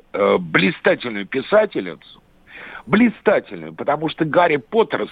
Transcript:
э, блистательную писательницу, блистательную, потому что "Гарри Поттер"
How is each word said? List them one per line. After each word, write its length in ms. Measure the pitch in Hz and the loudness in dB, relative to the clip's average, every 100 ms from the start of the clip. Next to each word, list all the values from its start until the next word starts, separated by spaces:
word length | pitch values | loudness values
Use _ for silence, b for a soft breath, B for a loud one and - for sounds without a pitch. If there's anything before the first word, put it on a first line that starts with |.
| - | -8
э, 240 | 95 101 101 | 0 2 2
блистательную 880 | - 160 185 - 202 - 123 101 98 | 0 0 0 0 0 0 -2 -8 -6
писательницу, 960 | 135 - 208 214 147 92 78 - - _ _ _ B B B - | -6 0 2 2 -4 -8 -10 -18 -20 _ _ _ B B B 0
блистательную, 880 | 196 240 - 214 151 - 90 78 | 2 2 2 2 0 0 -12 -12
потому 340 | - 139 151 156 | -8 -4 -2 -2
что 140 | - | -2
"Гарри 340 | 160 156 175 147 | 0 2 2 2
Поттер" 500 | - 220 190 - - | -2 0 0 -2 -6